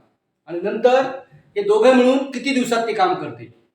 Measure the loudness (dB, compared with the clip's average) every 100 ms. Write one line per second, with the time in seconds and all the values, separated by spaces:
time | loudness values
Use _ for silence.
0 | _ _ _ _ -12 -8 -6 0 2 2
1 | 0 -6 -16 _ _ -6 0 2 4 6
2 | 4 2 -2 -8 -4 -2 -2 -2 -2 -2
3 | -2 -2 -8 -14 -20 _ _